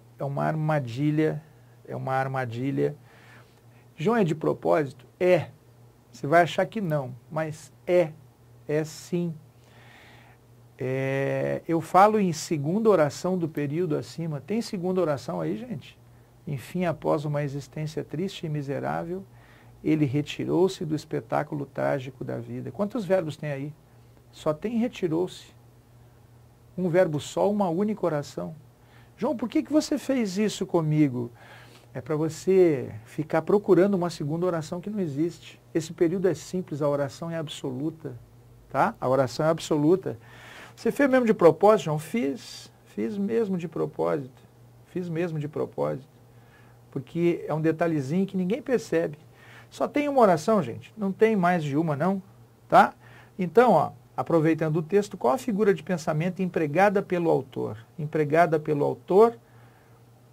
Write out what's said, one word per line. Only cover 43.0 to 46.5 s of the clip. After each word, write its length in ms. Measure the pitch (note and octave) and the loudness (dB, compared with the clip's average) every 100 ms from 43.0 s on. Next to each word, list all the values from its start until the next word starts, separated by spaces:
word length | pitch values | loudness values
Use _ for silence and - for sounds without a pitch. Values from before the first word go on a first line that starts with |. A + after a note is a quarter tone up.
| A3+ G3+ | -6 -4
mesmo 400 | G3+ A3+ G#3 F#3 | -2 0 0 -4
de 100 | E3 | -6
propósito. 760 | E3 D3+ - E3 D#3+ C3 - - _ - - - | -4 -6 -2 -2 -2 -4 -16 -20 _ -20 -20 -12
Fiz 220 | F3+ F3 | -10 -6
mesmo 300 | D#3+ F3+ D#3 | -4 -4 -4
de 80 | D3+ | -6
propósito. 640 | C#3 B2+ - D3 C#3+ - _ - - - | -6 -6 -4 -4 -6 -10 _ -20 -20 -20